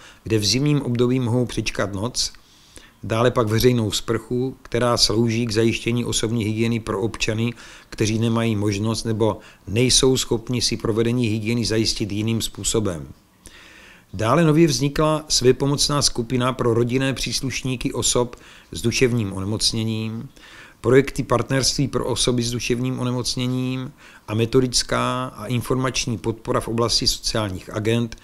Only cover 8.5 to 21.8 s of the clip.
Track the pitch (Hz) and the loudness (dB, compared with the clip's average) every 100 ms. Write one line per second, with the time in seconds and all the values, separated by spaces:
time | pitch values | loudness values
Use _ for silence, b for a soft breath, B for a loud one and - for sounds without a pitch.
8.5 | 104 107 98 110 110 113 107 110 - B | 0 0 0 -2 -2 -2 0 0 0 B
9.5 | B - 107 127 - 131 127 - 117 - | B -4 2 4 6 6 4 0 -2 -2
10.5 | 123 - 107 113 110 117 123 113 110 104 | -2 -2 -2 0 2 2 2 0 0 0
11.5 | 120 104 110 110 - 107 104 110 113 - | -2 0 0 0 -2 -4 -2 0 -2 -4
12.5 | - 98 113 101 82 69 - _ _ B | -6 -2 0 0 -4 -10 -18 _ _ B
13.5 | B B B B B B 92 110 151 160 | B B B B B B -2 2 4 4
14.5 | 151 165 123 143 143 156 156 - - 123 | 6 4 4 0 2 0 0 -2 2 4
15.5 | 131 139 143 - 147 - - 113 127 127 | 4 0 0 0 2 0 -2 -2 0 0
16.5 | 123 120 113 120 131 135 120 123 117 131 | 0 0 2 2 0 0 -2 -4 -4 -4
17.5 | - 131 123 139 117 - 123 120 - B | -4 -4 -4 -4 -2 0 0 0 -6 B
18.5 | B B 82 117 - 127 120 98 95 95 | B B -4 -2 2 4 2 -2 -4 -4
19.5 | 107 - 113 110 110 110 113 139 - B | -2 -2 0 -2 -2 -4 -8 -12 -18 B
20.5 | B B B 110 131 135 - 117 117 117 | B B B 4 6 4 -2 0 0 0
21.5 | 135 120 - | 0 0 0